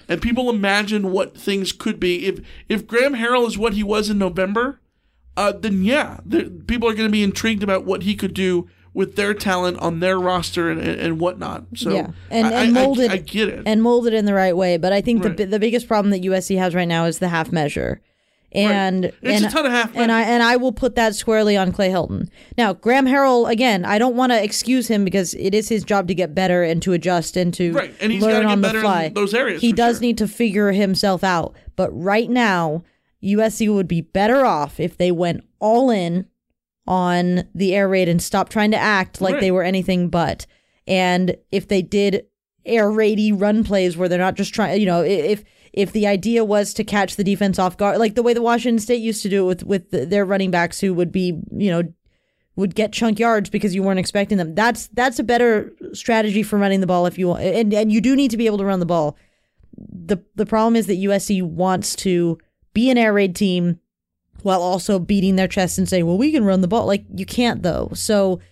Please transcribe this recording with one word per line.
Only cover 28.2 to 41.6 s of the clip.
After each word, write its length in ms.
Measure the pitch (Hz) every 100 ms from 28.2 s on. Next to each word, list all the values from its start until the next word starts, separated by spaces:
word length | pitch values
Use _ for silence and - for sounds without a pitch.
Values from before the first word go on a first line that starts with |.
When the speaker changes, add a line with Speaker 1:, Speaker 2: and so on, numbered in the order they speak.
Speaker 2:
learn 120 | 214
Speaker 1:
gotta 120 | 220
get 80 | 214
Speaker 2:
on 80 | 202
the 80 | 196
Speaker 1:
better 100 | 220
in 40 |
Speaker 2:
fly. 240 | 214 175 160
Speaker 1:
those 240 | 202 196
areas, 300 | 226 262 165
Speaker 2:
He 80 | 233
Speaker 1:
for 60 | 220
Speaker 2:
does 200 | 240 233
Speaker 1:
sure. 60 |
Speaker 2:
need 160 | 240 233
to 100 | 214
figure 440 | - 233 196 202
himself 520 | 196 196 175 202 180
out. 300 | 190 175 - - - -
But 140 | 185
right 360 | 101 180 214 233
now, 560 | 247 226 180 160 160 - _ _ -
U 160 | 190 208
S 140 | 220
C 160 | - 214
would 180 | 202 170
be 140 | 170
better 420 | 170 190 214 269
off 340 | 247 156 151 -
if 200 | 175 -
they 120 | 180
went 340 | 170 175 165 - -
all 300 | 214 233 262
in 360 | 208 170 180 - _ _ _ _ _ -
on 560 | 185 180 175 180 180 -
the 220 | - 196 202
air 120 | 196
raid 200 | 190 175
and 120 | 170
stopped 300 | - 196 180
trying 220 | 220 208
to 40 | 220
act 440 | 190 196 185 -
like 140 | 190
Speaker 1:
Right. 60 | 277
Speaker 2:
they 120 | 190
were 100 | 185
anything 460 | 175 190 185 180 175
but. 380 | 175 151 - - _ _ _ -
And 480 | 185 180 180 180 - -
if 160 | 196